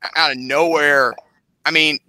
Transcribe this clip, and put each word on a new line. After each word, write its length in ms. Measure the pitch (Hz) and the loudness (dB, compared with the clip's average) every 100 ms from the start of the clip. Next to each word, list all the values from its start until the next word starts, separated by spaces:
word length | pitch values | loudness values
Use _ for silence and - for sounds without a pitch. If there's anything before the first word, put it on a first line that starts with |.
| - 160 | -8 -2
out 160 | 156 | -2
of 60 | 127 | -4
nowhere. 760 | 127 143 170 160 147 143 123 - - _ _ _ | -2 0 2 2 2 2 0 -4 -16 _ _ _
I 60 | 147 | -2
mean, 300 | 160 156 143 | 0 0 -2